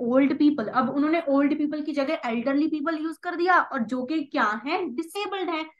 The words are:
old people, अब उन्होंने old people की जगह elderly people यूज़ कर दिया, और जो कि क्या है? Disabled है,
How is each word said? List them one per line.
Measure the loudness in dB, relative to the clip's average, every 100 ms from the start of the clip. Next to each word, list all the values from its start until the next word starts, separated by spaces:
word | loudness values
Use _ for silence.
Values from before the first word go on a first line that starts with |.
| 2
old | 4 4 4
people, | 4 2 0
अब | 0 0
उन्होंने | 2 2 0 2
old | 2 2 2
people | -2 -4
की | -4
जगह | -2 -2 -2 -2
elderly | -2 0 0 0
people | 0 -2 -2
यूज़ | -4 -8
कर | -8 -2
दिया, | 4 4
और | 2 -2
जो | -4 -4
कि | -2 -4
क्या | -2 0 0 0 -2
है? | -2 -2
Disabled | -6 -6 -6 -6 -4 -4
है, | -4 -6 -14